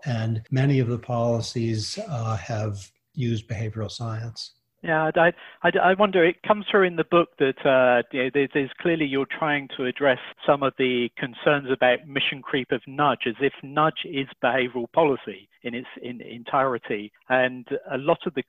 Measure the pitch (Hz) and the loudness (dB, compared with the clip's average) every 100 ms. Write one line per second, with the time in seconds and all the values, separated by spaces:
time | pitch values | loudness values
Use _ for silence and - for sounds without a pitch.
0 | 147 113 113 110 - 131 139 135 117 117 | -4 -2 -2 -4 -2 2 4 4 2 -2
1 | - 120 120 117 - 123 113 110 104 - | -4 -2 0 0 -2 -4 -2 -2 -4 -8
2 | 214 123 110 107 - 110 107 101 - _ | -8 -6 -4 -4 -4 -4 -4 -6 -12 _
3 | _ - 120 110 - 107 110 113 98 - | _ -4 -2 -2 -4 -6 -6 -6 -8 -8
4 | 117 110 117 - - _ _ _ 175 156 | -8 -8 -8 -12 -16 _ _ _ -2 0
5 | 156 175 170 - - - 175 165 180 190 | 2 4 4 2 -14 -2 0 4 2 4
6 | 208 185 170 - - 208 - 208 185 170 | 4 6 4 2 0 0 2 2 2 2
7 | 160 175 165 - 135 - 143 131 127 123 | 2 2 2 0 0 2 2 4 6 4
8 | - 139 127 143 135 151 135 - 180 165 | 0 -2 -2 0 0 0 -4 -4 -2 0
9 | 147 135 135 - 156 143 135 - 127 - | 0 -2 -2 -2 -2 -2 -4 -6 -6 0
10 | 143 123 - - - 143 135 - 131 123 | 2 2 -2 -6 0 2 2 0 0 0
11 | 120 - 131 113 160 143 131 131 127 123 | -2 -4 -10 -2 0 0 0 2 4 2
12 | 151 139 - 143 - 143 123 127 - 135 | 0 -2 -2 -4 -4 -4 -2 -4 -6 0
13 | 147 120 123 110 135 - 139 147 156 - | 0 2 -2 -2 -2 -2 -6 0 0 0
14 | - 139 135 - 123 131 123 123 117 - | -8 -6 -6 -2 0 0 0 -4 -2 2
15 | 160 127 - 95 104 _ 123 120 - - | 2 2 -6 -14 -16 _ -10 -10 -12 -14
16 | 120 123 - 120 117 143 135 117 - 107 | -12 -12 -14 -14 -4 0 0 -2 -4 -8
17 | 107 _ - 131 127 127 117 139 - 135 | -8 _ -2 2 2 -2 -8 -8 -6 -6
18 | 143 165 190 135 | 0 0 -2 -8